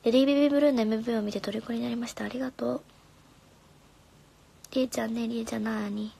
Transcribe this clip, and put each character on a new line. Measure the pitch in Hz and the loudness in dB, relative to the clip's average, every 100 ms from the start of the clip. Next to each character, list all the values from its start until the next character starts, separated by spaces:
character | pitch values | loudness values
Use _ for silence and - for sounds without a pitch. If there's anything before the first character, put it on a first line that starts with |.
で、 | 233 | 6
リ | 254 | 6
ー | 269 | 6
ビ | 285 | 6
ビ | 285 | 4
ブ | 285 | 6
ル | 294 | 4
ー | |
の | 254 | 4
エ | 220 | 2
ム | 220 | 0
ブ | 226 | 0
イ | 226 | -2
を | |
見 | 208 | -2
て | 202 | -4
虜 | 202 214 - | -4 -6 -6
に | 233 | -4
な | 240 | -4
り | 233 | -4
ま | 233 | -6
し | |
た。 | - 214 | -8 -8
あ | |
り | 247 | -6
が | 262 | -6
と | - 240 247 | -4 -4 -4
う。 | - - - - - - - - - - - - _ - - _ - - - | -8 -20 -20 -20 -20 -20 -20 -20 -20 -20 -20 -20 _ -20 -20 _ -20 -20 -4
り | 262 | -2
え | 254 | 0
ち | 247 | -2
ゃ | 226 | -4
ん | |
ね、 | 226 226 | -4 -4
り | 233 | -4
え | 226 | -4
ち | 226 | -4
ゃ | |
ん | |
な | 214 | -4
ー | 220 208 | -4 -4
に？ | 208 214 | -6 -8